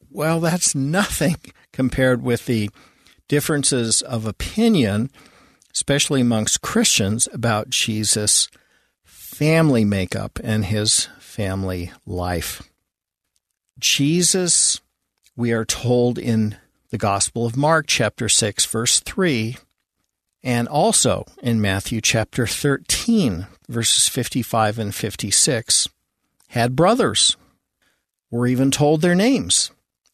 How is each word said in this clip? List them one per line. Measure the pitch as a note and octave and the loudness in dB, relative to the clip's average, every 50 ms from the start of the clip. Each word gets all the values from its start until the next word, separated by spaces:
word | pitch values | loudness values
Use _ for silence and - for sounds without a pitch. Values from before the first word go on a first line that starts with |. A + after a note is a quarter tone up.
| _ - | _ -14
Well, | - - D3 D#3+ E3 E3 | -8 -4 -2 0 0 0
that's | E3 E3 E3+ F3 - - - | 0 0 0 0 0 0 0
nothing | C#3 C3+ C#3+ D#3+ F#3+ G3+ - - - D#3 C3+ D#3+ - - - - | 0 -2 0 0 0 0 0 0 0 0 0 0 -2 -6 -16 -20
<laughs> | _ _ _ | _ _ _
compared | - - C3 B2 - - C3 C3 B2+ A#2 | -4 -2 -2 0 2 2 2 2 2 2
with | C3 B2+ A#2+ A2+ - | 0 0 -2 -2 0
the | - B2 A2+ G#2 G2+ - - - _ _ _ _ _ _ _ _ - | 0 0 0 -2 -2 -6 -12 -20 _ _ _ _ _ _ _ _ -2
differences | D3 D3 - - D#3 C#3+ C3 - C#3+ B2 A#2 A2+ A2 - | 0 0 0 0 0 0 0 0 0 0 0 0 0 -2
of | - - B2+ A2+ A2 | -2 -4 -4 -4 -4
opinion, | A2 G2 - - - - G#3+ A3+ A#3 A3 E3 A#2+ G2 G2+ G#2 A#2 C3+ - - - - _ _ _ _ _ _ _ _ - | -4 -6 -6 -8 -6 0 2 2 4 4 4 4 2 2 0 -2 -4 -8 -14 -20 -20 _ _ _ _ _ _ _ _ -8
especially | - - - C#3 D3 D3 - D3+ C3 | -4 -2 0 0 0 0 0 2 2
amongst | B2 A#2+ A#2 A2 G#2+ - - - | 2 2 2 2 0 0 -2 -2
Christians, | - - - A3 A#3 - - - G#2 F#2+ G#2+ A#2 - - - | -2 0 0 2 2 2 2 2 2 0 0 0 -2 -4 -4
about | C#3+ A2+ A#2 A2 G#2+ A2 - | -2 -2 0 0 0 -2 -2
Jesus' | - - - - G#2+ G#2+ G#2+ - - G#2+ G#2+ G#2 - - - - - - _ _ _ _ _ _ _ _ _ | -4 -2 -2 -2 -2 -2 0 0 0 0 2 2 2 2 0 -2 -6 -14 _ _ _ _ _ _ _ _ _
family | _ - - - - - - D3 D#3 D#3+ E3 D#3+ D3+ C3 A#2 G#2+ | _ -20 -20 -20 -14 -6 -2 0 2 4 4 4 4 4 4 2
makeup | G2+ G2+ G2 F#2 - - G2+ G2+ - - - | 2 2 0 -2 -2 -4 -6 -6 -6 -10 -8
and | - A2 G#2+ G#2+ G#2+ | -4 -2 -2 -2 -2
his | F2+ A2+ G#2+ G#2+ A2 - - - - - - | -2 -2 -2 0 0 0 -2 -2 -4 -10 -18
family | - - - - G#2 F#2+ F#2+ G2 F#2+ F#2+ F#2 F2+ F2 E2+ - - _ | -20 -14 -8 -6 -4 -4 -4 -4 -4 -4 -4 -6 -8 -10 -12 -16 _
life. | - F#2 F2+ F2 F2+ F2 E2 - - - - - _ _ _ _ _ _ _ _ _ _ _ _ _ _ _ _ _ _ _ _ _ _ B2 | -10 -6 -6 -4 -2 -4 -4 -4 -6 -10 -12 -16 _ _ _ _ _ _ _ _ _ _ _ _ _ _ _ _ _ _ _ _ _ _ -4
Jesus, | - - - - C#3 D3 E3 F3+ F3 - - F#3+ F3+ E3+ - - - - - - - _ _ _ _ _ _ _ _ _ _ | -2 0 0 2 2 2 2 2 2 2 0 0 0 0 2 2 2 0 -2 -4 -8 _ _ _ _ _ _ _ _ _ _
we | A#2+ A#2 A#2 | -4 -2 0
are | A#2 A2 A2+ | 0 0 -2
told | - - - - A#2+ B2 B2 A#2+ B2 A#2+ B2 | -4 -4 -2 0 2 2 4 2 2 0 -2
in | - A#2 A2+ A2 G#2+ G#2+ G2+ - _ _ _ _ _ _ | -2 0 0 0 0 0 -4 -8 _ _ _ _ _ _
the | - G#2 | -6 -4
Gospel | - G#2 G2 G2 - - - A#2 A#2+ | -2 0 0 0 -2 -4 -4 -4 -4
of | A#2 A2+ | -4 -2
Mark, | C3+ D3 D3+ E3 D#3+ D3+ - | 0 2 2 2 2 0 0
chapter | - - B2 G#2 - - B2 G#2+ | 0 0 0 -2 -2 -4 -2 0
six, | - - A2+ G#2 - - - | 0 0 0 0 -2 -2 -4
verse | - - A2 A#2+ B2 - - | -2 -2 -2 -2 0 0 -2
three, | - - - - F#3 F3 C#3 A2+ A2 A2+ B2+ - - _ _ _ _ _ _ _ _ _ _ _ _ _ _ _ - | -2 -4 -2 0 0 0 0 0 -2 -4 -6 -10 -16 _ _ _ _ _ _ _ _ _ _ _ _ _ _ _ -4
and | C3 A#2+ A#2 A#2 - | -2 -2 -2 -2 -2
also | D3 D3 F3+ A3+ G#3+ - - B2 F#2 G2 - - - - | 0 2 2 2 2 2 2 2 0 -2 -4 -10 -14 -6
in | - B2 A#2 A2 | -2 0 0 2
Matthew | G#2 G2 F#2+ G2 - - - A2+ | 2 2 0 0 -2 -4 -4 -2
chapter | - - - A2+ G#2+ - - - A#2+ | -2 0 0 0 -2 -2 -2 -4 -2
thirteen, | G2+ - - - D3 C3+ - - - - - - - A#3 A3 F3 A#2 F#2 E2+ F#2 - - _ _ - | -2 -2 -2 -2 0 -2 -2 -2 -4 -4 -2 0 2 2 2 2 0 -2 -4 -8 -12 -16 _ _ -8
verses | A#2 A#2 A2+ - - - - - | -6 -2 -2 0 0 0 0 0
fifty-five | - C3 A#2 - - C3 A2+ - - A2+ A2 G#2+ A2 A#2 | -2 -4 -4 -4 -4 -4 -4 -2 0 0 2 0 0 -2
and | G#2+ G2+ - | -6 -6 -6
fifty-six, | - - G#2+ - - - G2+ - - - E3+ C3+ A2 A2 - - - - - _ _ _ _ _ _ _ _ _ _ _ _ | -6 -6 -6 -6 -6 -4 -2 0 2 2 2 0 -2 -2 -2 0 0 -2 -4 _ _ _ _ _ _ _ _ _ _ _ _
had | - A#2+ A#2 B2 B2+ | -2 0 0 0 2
brothers. | C3+ E3 F#3+ A#3 B3+ G#3 B2 G2+ - - - - - _ _ _ _ _ _ _ _ _ _ _ _ _ _ _ _ _ _ | 4 4 4 4 4 2 2 2 2 2 2 0 -2 _ _ _ _ _ _ _ _ _ _ _ _ _ _ _ _ _ _
We're | A#2+ A#2+ B2 | -4 -2 0
even | B2 B2+ B2 C3+ C#3 | 0 2 2 2 0
told | C3+ - D3 D3 D#3+ D#3 | 2 2 2 2 4 4
their | D#3+ F3 F3 | 2 2 2
names: | F3+ G3+ B3+ C#4 G3 F#2 - - - - - - _ _ _ _ _ _ _ | 2 2 2 2 0 0 0 0 0 -2 -4 -8 _ _ _ _ _ _ _